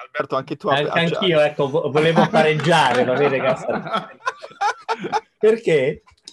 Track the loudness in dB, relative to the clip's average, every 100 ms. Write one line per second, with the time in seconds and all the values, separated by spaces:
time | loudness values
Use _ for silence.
0 | -12 -8 -4 -4 -6 -6 -2 0 0 -2
1 | -2 -2 0 2 2 0 -2 -2 -2 0
2 | 2 2 2 2 2 0 2 2 4 2
3 | 0 0 0 0 -2 -2 -4 -6 -6 -6
4 | -8 -10 -10 -10 -14 -6 -6 -6 -8 -8
5 | -4 -6 -6 _ 2 2 2 2 0 -4
6 | _ _ -10